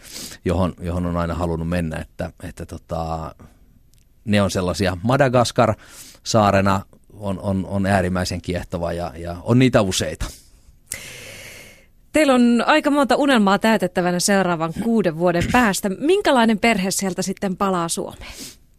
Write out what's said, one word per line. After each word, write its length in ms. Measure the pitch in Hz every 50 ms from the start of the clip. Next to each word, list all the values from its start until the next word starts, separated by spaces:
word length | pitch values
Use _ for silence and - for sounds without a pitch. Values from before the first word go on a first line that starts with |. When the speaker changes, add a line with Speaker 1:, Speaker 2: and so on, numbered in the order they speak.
| - - - - - - - - -
Speaker 1:
johon, 280 | 90 85 90 92 85 - -
johon 240 | 90 85 85 90 87
on 120 | 87 85
aina 180 | 85 85 82 80
halunnut 340 | 82 90 85 82 80 82 82
mennä, 280 | 87 90 82 80 78
että, 340 | 78 82 - _ - 87 82 - - -
että 220 | 82 - - 82
tota, 680 | - 87 80 - - 85 82 82 80 80 80 80 73 - - - - _ _ _ _ _ _ _ _ _ _ _ _ _ _ -
ne 160 | 104 101 104
on 100 | 101 90
sellaisia. 460 | - 98 90 87 82 90 101 90 92 85 95
Madagaskar 720 | 117 131 135 143 131 120 123 117 - - - 117 107 104 - - - - - - - - - -
saarena 580 | - - 110 104 101 95 98 98 98 95 98 - - - _ _ _ -
on, 260 | 104 104 98 95 -
on, 260 | - 101 98 95 87
on 200 | - 98 101 98
äärimmäisen 560 | 95 101 95 90 90 92 90 90 - 92 85
kiehtova 520 | - - 87 85 78 - - 85 85 85 85
ja, 200 | 85 87 82 -
ja 180 | 85 85 85 85 87 80
on 160 | - 120 127
niitä 220 | 131 127 123 117
useita. 440 | 104 95 - - 104 78 78 - - - - - - _ _ _ _ - - _ _ _ - - - - - - - - - - - - - - - - - - _ _ _ _ _ _
Speaker 2:
Teillä 220 | - 302 311 277 254
on 300 | 247 240 240 240 233 -
aika 260 | - 294 311 - 294
monta 240 | 277 294 277 214 247
unelmaa 440 | - 294 285 269 226 202 190 196 196
täytettävänä 600 | - 220 220 202 - - - 190 175 180 180 175
seuraavan 540 | - - 202 196 185 175 175 156 160 165 165 - -
kuuden 340 | 233 226 220 175 170 151
vuoden 260 | 160 175 180 165 175 - -
päästä. 380 | - 247 247 202 185 - - 196
Minkälainen 680 | 190 - 247 311 381 415 403 330 277 240 226 226 226 180
perhe 320 | - 233 226 190 185 196
sieltä 300 | - - 196 190 175 -
sitten 360 | 185 196 190 - 208 196 185
palaa 320 | - 202 196 185 175 170 165
Suomeen? 420 | - - - - - - - - - - - - - - _ _ _